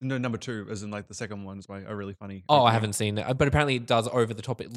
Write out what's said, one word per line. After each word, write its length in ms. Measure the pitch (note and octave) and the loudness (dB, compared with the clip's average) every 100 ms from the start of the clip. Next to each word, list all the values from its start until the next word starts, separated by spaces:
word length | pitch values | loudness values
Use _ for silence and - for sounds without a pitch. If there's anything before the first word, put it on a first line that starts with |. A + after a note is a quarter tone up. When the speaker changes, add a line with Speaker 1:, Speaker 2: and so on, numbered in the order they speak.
Speaker 1:
No, 160 | C3 C3 | -4 -2
number 220 | B2 A2+ | -2 -4
two, 280 | - A2+ G2 | -6 -8 -6
as 120 | G#2+ | -8
in, 60 | G#2 | -6
like, 180 | G#2 G2 | -8 -10
the 60 | |
second 280 | G2 A2 G#2 | -10 -10 -8
one 140 | G2 G2 | -10 -12
is 100 | F#2+ | -12
my, 120 | G2 | -12
a 140 | G2 | -10
really 200 | G#2 G2 | -8 -8
funny 300 | G2 G2+ G2 F#2 | -10 -12 -12 4
Speaker 2:
Oh, 60 | |
I 40 | D3 | 6
Speaker 1:
opening. 120 | A#2+ | 8
Speaker 2:
haven't 180 | A2+ A2 | 6 2
seen 240 | G2 G#2+ G#2 | 0 0 0
it, 180 | - C3+ | -2 2
but 120 | C#3+ | 4
apparently 260 | C#3+ C#3+ B2+ | 4 4 2
it 100 | A#2 | 2
does 200 | A#2+ A2 | 2 2
over 240 | B2 A2+ | 2 0
the 80 | A2+ | -2
top. 180 | G#2+ B2 | -6 -6
It 100 | - | -6